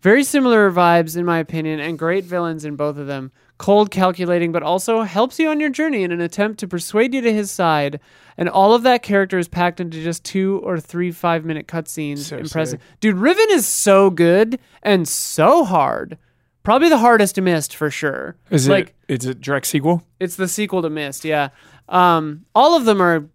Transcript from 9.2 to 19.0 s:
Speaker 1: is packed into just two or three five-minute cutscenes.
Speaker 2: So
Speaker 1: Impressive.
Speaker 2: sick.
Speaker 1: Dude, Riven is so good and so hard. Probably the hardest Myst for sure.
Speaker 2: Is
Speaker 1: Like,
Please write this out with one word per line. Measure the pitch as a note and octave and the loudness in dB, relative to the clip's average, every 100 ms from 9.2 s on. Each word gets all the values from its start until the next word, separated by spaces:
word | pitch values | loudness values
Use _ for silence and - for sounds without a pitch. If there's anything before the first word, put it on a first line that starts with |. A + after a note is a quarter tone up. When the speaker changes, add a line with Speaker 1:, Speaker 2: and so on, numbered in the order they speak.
| F#3+ F#3 | 0 -2
Speaker 1:
is | E3+ | -4
packed | E3+ F3 E3+ | -2 -2 -2
into | F3 D#3+ | -10 -8
just | D#3+ E3 | -8 -8
two | - G3 F#3+ G3 | -6 -4 -2 -2
or | - F3 | -4 -8
three | - E3+ F3+ | -6 -6 -6
five-minute | E3+ F3 E3 D#3+ D#3 - | -4 -2 -2 -4 -8 -8
cutscenes. | E3 D#3 - D3 C#3+ | -10 -10 -8 -8 -8
Speaker 2:
So | C#3+ D3+ | -10 -10
Speaker 1:
Impressive. | D#3 E3 D#3 C#3+ | -8 -4 -4 -6
Speaker 2:
sick. | _ _ | _ _
Speaker 1:
Dude, | G#3+ F#3 | -2 2
Riven | A#3+ F#4 A4 | 2 2 4
is | F#4 G#3 | 2 0
so | - - G3 G3 | -2 4 6 4
good | E3 E3+ F3+ A3+ B3 _ _ | 4 4 4 2 -2 _ _
and | - G3 D#3+ | 0 0 0
so | - - - D#3+ D#4+ B3 | -6 -6 0 4 4 4
hard. | F3+ C#3 A1 - - _ _ _ _ | 0 0 -2 -8 -16 _ _ _ _
Probably | - A#3 E4 | 0 4 4
the | D4+ | 4
hardest | A#3 A3+ G3+ - | 6 4 2 0
Myst | F#3 E3+ C#3+ - | 0 0 -4 -6
for | D#3 | -6
sure. | - D3+ C3+ C#2+ - _ | -4 -6 -6 -12 -16 _
Speaker 2:
Is | D#3+ C3 | 0 2
Speaker 1:
Like, | F#3+ - _ | 2 0 _